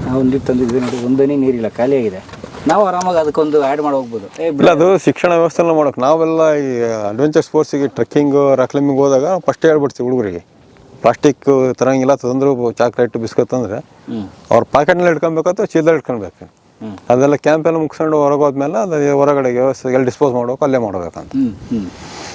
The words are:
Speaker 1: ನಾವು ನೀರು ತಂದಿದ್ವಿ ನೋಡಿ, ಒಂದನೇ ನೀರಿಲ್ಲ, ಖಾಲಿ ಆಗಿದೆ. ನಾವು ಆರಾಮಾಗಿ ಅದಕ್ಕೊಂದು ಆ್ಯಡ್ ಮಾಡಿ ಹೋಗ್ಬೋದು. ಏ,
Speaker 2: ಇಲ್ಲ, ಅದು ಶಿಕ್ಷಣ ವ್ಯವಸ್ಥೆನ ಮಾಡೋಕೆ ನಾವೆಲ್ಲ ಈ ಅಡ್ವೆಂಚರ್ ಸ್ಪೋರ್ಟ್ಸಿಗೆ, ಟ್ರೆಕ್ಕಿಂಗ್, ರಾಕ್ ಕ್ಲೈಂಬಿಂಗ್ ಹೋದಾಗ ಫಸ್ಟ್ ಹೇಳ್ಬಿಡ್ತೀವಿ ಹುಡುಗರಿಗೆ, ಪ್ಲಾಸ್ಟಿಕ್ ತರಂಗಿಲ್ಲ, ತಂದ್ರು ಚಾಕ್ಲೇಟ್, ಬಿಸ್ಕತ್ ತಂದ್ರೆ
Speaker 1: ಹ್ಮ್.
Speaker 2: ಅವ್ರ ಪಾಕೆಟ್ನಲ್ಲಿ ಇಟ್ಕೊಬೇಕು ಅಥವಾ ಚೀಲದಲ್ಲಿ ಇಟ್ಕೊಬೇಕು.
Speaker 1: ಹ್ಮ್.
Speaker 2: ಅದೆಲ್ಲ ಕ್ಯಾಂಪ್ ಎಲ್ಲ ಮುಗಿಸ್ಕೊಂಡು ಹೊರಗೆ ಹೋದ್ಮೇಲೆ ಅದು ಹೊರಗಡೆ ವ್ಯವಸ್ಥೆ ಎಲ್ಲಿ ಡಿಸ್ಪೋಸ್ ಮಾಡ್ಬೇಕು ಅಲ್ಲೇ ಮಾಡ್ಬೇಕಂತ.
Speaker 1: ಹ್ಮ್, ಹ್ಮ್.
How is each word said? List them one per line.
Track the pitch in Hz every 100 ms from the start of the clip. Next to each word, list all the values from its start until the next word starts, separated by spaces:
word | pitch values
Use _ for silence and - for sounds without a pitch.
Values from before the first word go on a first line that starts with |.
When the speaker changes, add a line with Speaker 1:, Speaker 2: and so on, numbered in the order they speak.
| 127
Speaker 1:
ನಾವು | 131
ನೀರು | 131 135
ತಂದಿದ್ವಿ | - 127 123 127
ನೋಡಿ, | 123 123 120
ಒಂದನೇ | 135 139 143
ನೀರಿಲ್ಲ, | 131 120 110
ಖಾಲಿ | - 123 139
ಆಗಿದೆ. | 110 92 - - - - -
ನಾವು | 190 196
ಆರಾಮಾಗಿ | 180 180 170
ಅದಕ್ಕೊಂದು | 151 160 151 147 135
ಆ್ಯಡ್ | 147
ಮಾಡಿ | 147 139
ಹೋಗ್ಬೋದು. | 120 113 98 -
ಏ, | 165
Speaker 2:
ಇಲ್ಲ, | 143 170
ಅದು | 156 180 190
ಶಿಕ್ಷಣ | 160 - 180
ವ್ಯವಸ್ಥೆನ | 170 165 - 170
ಮಾಡೋಕೆ | 156 143 123
ನಾವೆಲ್ಲ | 131 160 160 160 160
ಈ | 147 139 120 117 110 104
ಅಡ್ವೆಂಚರ್ | 110 151 160
ಸ್ಪೋರ್ಟ್ಸಿಗೆ, | - 156 151 143 139
ಟ್ರೆಕ್ಕಿಂಗ್, | - 117 147 143 139 139 131
ರಾಕ್ | 127
ಕ್ಲೈಂಬಿಂಗ್ | 143 143 135
ಹೋದಾಗ | 139 131 156 185
ಫಸ್ಟ್ | - - 160
ಹೇಳ್ಬಿಡ್ತೀವಿ | 156 139 - 123
ಹುಡುಗರಿಗೆ, | 127 104 87 - _ _ - - -
ಪ್ಲಾಸ್ಟಿಕ್ | 120 123 147 - 139 135 131 120
ತರಂಗಿಲ್ಲ, | 127 135 131 135
ತಂದ್ರು | 123 131 139 123 117
ಚಾಕ್ಲೇಟ್, | 107 120 117 120 120
ಬಿಸ್ಕತ್ | 110 - 123
ತಂದ್ರೆ | 127 107 113
Speaker 1:
ಹ್ಮ್. | - - - 117 95 - -
Speaker 2:
ಅವ್ರ | 117 110
ಪಾಕೆಟ್ನಲ್ಲಿ | 139 151 175 175
ಇಟ್ಕೊಬೇಕು | 151 165 160 175
ಅಥವಾ | 185 208
ಚೀಲದಲ್ಲಿ | 165 156 160
ಇಟ್ಕೊಬೇಕು. | - 120 90 - 90 _ _ _ 110
Speaker 1:
ಹ್ಮ್. | 95 -
Speaker 2:
ಅದೆಲ್ಲ | 123 143 143
ಕ್ಯಾಂಪ್ | 151 160 160
ಎಲ್ಲ | 165
ಮುಗಿಸ್ಕೊಂಡು | 151 - 160 151
ಹೊರಗೆ | 143 143
ಹೋದ್ಮೇಲೆ | 147 135 143 208
ಅದು | 196 151 143 139
ಹೊರಗಡೆ | 143 143 127
ವ್ಯವಸ್ಥೆ | 120 135 131 127
ಎಲ್ಲಿ | 127 127
ಡಿಸ್ಪೋಸ್ | - 143
ಮಾಡ್ಬೇಕು | 123 120 135 143
ಅಲ್ಲೇ | 127
ಮಾಡ್ಬೇಕಂತ. | 110 92 85 - - 135
Speaker 1:
ಹ್ಮ್, | 123
ಹ್ಮ್. | 95 - 117 90 - - - -